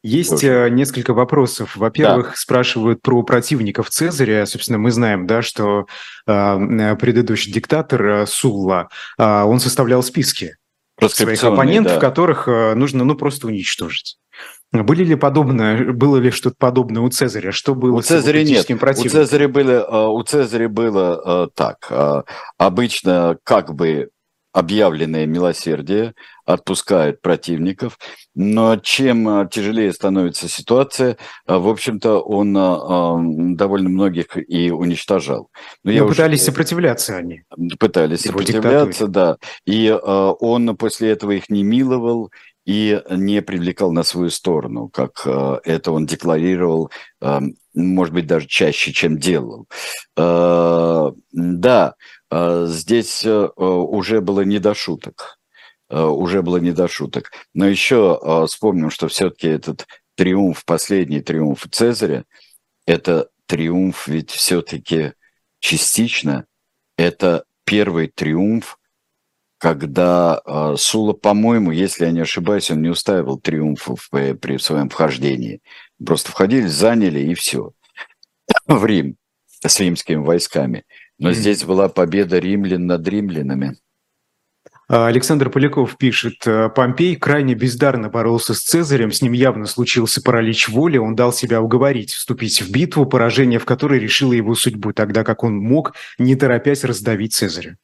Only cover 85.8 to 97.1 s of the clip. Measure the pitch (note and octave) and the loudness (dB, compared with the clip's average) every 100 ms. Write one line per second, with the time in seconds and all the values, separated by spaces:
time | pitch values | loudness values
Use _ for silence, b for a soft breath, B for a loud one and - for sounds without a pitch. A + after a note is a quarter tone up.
85.8 | A#2+ - C3 - A#2 - A#2+ A2 A2 C3+ | -2 0 0 0 -4 -4 0 2 2 2
86.8 | B2+ C3 F3 D3+ - D3 C3+ A#2 B2+ A#2 | 0 2 0 0 0 2 2 0 -2 2
87.8 | C#3+ B2 G#2+ A#2 A2+ A#2 - A2 - E3+ | 0 0 -4 -2 0 0 0 -4 0 0
88.8 | D#3+ C3+ A2 G#2 B2+ A#2+ C3 A2 G#2 - | 2 0 0 0 0 2 2 2 -6 -4
89.8 | A#2+ B2 A2+ - B2+ A#2 A2+ A#2 - A2+ | -2 0 0 0 2 2 2 0 0 2
90.8 | E3 C#3 A2 A2+ B2 A#2+ A2 A2+ A2+ B2 | 2 2 0 2 0 0 0 0 2 2
91.8 | C#3 B2+ G2+ - - A#2+ A2 - F#2 B2 | 2 0 -6 -10 -8 -6 -2 -4 -2 0
92.8 | F3 D3+ C3+ B2+ A#2 A#2 C3 A#2 - B2 | 0 0 2 2 2 2 2 2 0 -2
93.8 | D3 C3+ G#2+ - C3+ A#2+ G#2+ A2+ A#2+ G#2+ | 2 0 0 0 2 0 0 0 -2 -2
94.8 | G#2+ G#2 G#2 G#2+ A2+ A2+ A#2 G#2 G#2+ C#3+ | -6 -2 0 0 0 0 -2 -2 0 0
95.8 | - B B - B2+ C3 C#3 A#2+ C#3+ C#3 | 0 B B 0 2 4 4 2 2 0
96.8 | B2 A#2+ - | -2 -4 -2